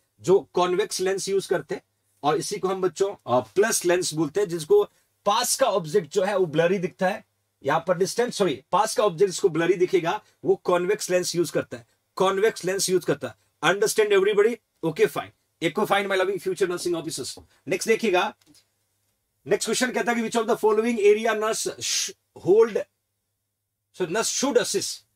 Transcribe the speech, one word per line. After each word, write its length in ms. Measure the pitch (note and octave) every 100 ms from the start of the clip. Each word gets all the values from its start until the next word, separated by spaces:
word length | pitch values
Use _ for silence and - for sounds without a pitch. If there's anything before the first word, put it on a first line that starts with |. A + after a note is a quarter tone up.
| _ _
जो 280 | A2 G3 -
कॉन्वेक्स 460 | F3+ F3+ F3+ G#3 -
लेंस 280 | F#3 G3 F#3+
यूज़ 200 | G3 -
करते 260 | F3 -
हैं, 80 | G#3 - _ _ _
और 140 | C#3+ D3+
इसी 220 | - G3+
को 100 | F#3
हम 140 | F#3+
बच्चों, 320 | F#3 - G3 F#3+ -
अ, 140 | B2
प्लस 440 | A#2+ F3+ A3 -
लेंस 300 | F3 F3 E3+
बोलते 260 | D3+ D3+ G3
हैं, 80 | G3+
जिसको 400 | E3+ D#3 G#3 G3+ _ _ _ G3+
पास 300 | G#3 - -
का 100 | B3+
ऑब्जेक्ट 460 | G3 D#3 G3+ D#3
जो 100 | G3+
है 140 | F#3+ G3
वो 80 | F3
ब्लरी 320 | D3+ E3+ G3
दिखता 300 | F3 - F#3
है, 160 | A3 - _ _ _
यहाँ 200 | C3+ D#3 F#3+
पर 100 | E3+
डिस्टेंस, 380 | F#3+ - A#3+ -
सॉरी, 260 | F#3+ B2+ -
पास 240 | F3+ A3 -
का 80 |
ऑब्जेक्ट 280 | G#3 D#3+ G3
जिसको 160 | E3+ G3
ब्लरी 260 | D#3 F3
दिखेगा 480 | F#3+ F3+ F#3 E3 G#3 - _
वो 100 | -
कॉन्वेक्स 560 | F#3+ - F3 F3+ G#3 -
लेंस 240 | F3+ F3
यूज़ 180 | E3 D#3
करता 240 | D#3+ - B2
है, 100 | - _ _ -
कॉन्वेक्स 480 | F#3+ G3 A3 -
लेंस 260 | F3 G3 F3+
यूज़ 160 | F3+ E3
करता 220 | - -
है। 60 | - _ _
Understand 480 | D#3 G3 A3 - G#3
everybody? 440 | G3 G3 G3+ G#3+ A#3+ _ _
Okay, 220 | D#3+ D#3 C#3+
fine। 220 | - G2 _ _ -
एक 140 | E3 G#3+
को 100 | G#3+
fine, 220 | G3 G3+
my 80 | F#3+
loving 260 | F#3 G3 F#3+
future 240 | F#3 F3+
nursing 320 | F3+ F3 E3
officers। 360 | D#3 D3+ A#2+ - - _ C3+
नेक्स्ट 200 | F#3 G#3
देखिएगा, 460 | A3 A3+ F3+ - - _ _ _ _ _ _ _ _ _ _ C3+
नेक्स्ट 200 | G#3 -
क्वेश्चन 260 | A3 B3
कहता 200 | G#3+ G3
है 100 | A#3
कि 60 | A3
which 140 | A3+
of 120 | A3
the 100 | A3
following 360 | G#3+ G#3+ A#3+ A#3 G#3
area 340 | G#3+ A3+ G#3+
nurse 360 | A3 G#3+ - -
sh-, 340 | - - - - _ - D3+
hold, 300 | G#3+ A3+ G3 - _ _ _ _ _ _ _ _ _ _ -
so 140 | F3+
nurse 340 | G#3 G#3+ -
should 180 | C#4 A3+
assist, 380 | - F#3+ - - _